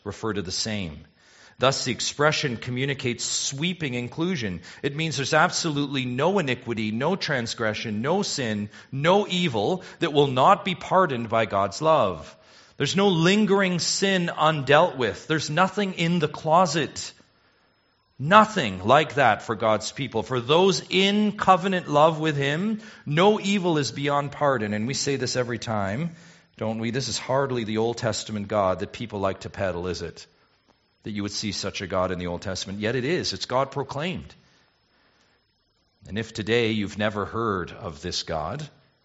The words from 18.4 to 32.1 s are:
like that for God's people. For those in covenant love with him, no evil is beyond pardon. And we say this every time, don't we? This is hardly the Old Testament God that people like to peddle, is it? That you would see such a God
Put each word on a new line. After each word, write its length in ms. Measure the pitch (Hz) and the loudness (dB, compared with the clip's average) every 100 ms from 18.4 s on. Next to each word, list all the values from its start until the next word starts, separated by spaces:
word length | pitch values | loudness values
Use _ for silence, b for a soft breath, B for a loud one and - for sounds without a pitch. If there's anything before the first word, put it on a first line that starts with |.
| 214 190 117 92 | 6 2 -2 -2
like 300 | 101 143 156 | 4 6 4
that 280 | 139 123 101 | 4 4 4
for 140 | - 107 | -2 0
God's 340 | 113 107 - | 2 2 -2
people. 320 | - 127 110 | -8 -4 -4
For 180 | 98 127 | -2 -4
those 440 | 117 160 190 151 - | 2 4 4 2 0
in 460 | 185 196 208 214 208 | 0 2 2 0 0
covenant 520 | - 185 190 185 147 | 4 4 4 -2 2
love 320 | 147 160 156 | 4 6 4
with 160 | 156 143 | -2 0
him, 440 | 139 156 208 214 B B | 0 0 -2 -4 B B
no 360 | - 147 202 214 | -2 4 4 4
evil 380 | 196 202 175 156 | 2 0 2 0
is 120 | 123 | 0
beyond 400 | 127 143 143 143 | -2 0 0 -2
pardon. 440 | - 147 131 107 | 0 0 2 0
And 120 | 104 113 | -2 -4
we 80 | |
say 220 | 139 - 135 | -4 -2 -2
this 180 | 123 | -2
every 240 | 127 120 117 | -4 -4 -6
time, 540 | 117 110 95 110 165 B B B B - | -4 -4 -2 -4 -6 B B B B -8
don't 220 | 110 113 | -6 -4
we? 140 | 113 | -4
This 160 | 127 117 | -4 -6
is 100 | 101 | -8
hardly 460 | - 135 135 123 | -2 0 0 -2
the 140 | 110 110 | -2 -2
Old 180 | 113 117 | -2 0
Testament 500 | 117 104 - 107 98 | -2 -4 -6 -8 -2
God 320 | 107 95 90 | 2 2 0
that 140 | 101 | -4
people 260 | - 113 104 | -10 -10 -4
like 220 | 98 92 | -4 -4
to 100 | - | -10
peddle, 380 | - 98 87 90 | -6 -4 -4 -6
is 140 | 85 | -6
it? 240 | 82 - - _ _ _ _ _ _ _ | -8 -12 -20 _ _ _ _ _ _ _
That 80 | - | -10
you 100 | 104 | -6
would 100 | 101 | -6
see 200 | - 107 | -4 -6
such 280 | 90 98 - | -6 -6 -6
a 60 | 92 | -4
God 240 | 95 92 | -2 0